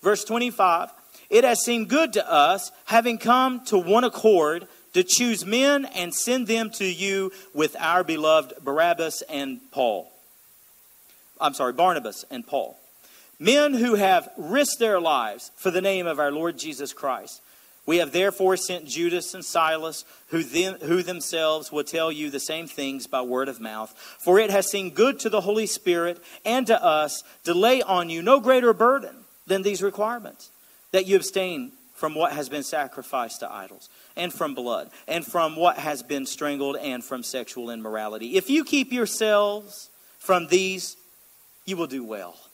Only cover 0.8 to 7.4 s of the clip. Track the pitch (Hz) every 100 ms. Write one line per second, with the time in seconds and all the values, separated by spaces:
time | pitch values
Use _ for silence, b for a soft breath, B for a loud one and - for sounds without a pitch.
0.8 | - - B B B 214 240 233 - 240
1.8 | 202 269 320 208 - 160 147 190 - B
2.8 | - 226 233 226 226 254 262 254 247 202
3.8 | 170 214 247 - 220 190 151 170 - B
4.8 | B 175 180 - 247 208 170 233 269 285
5.8 | 269 190 175 - - 254 226 226 220 -
6.8 | 190 165 196 196 190 B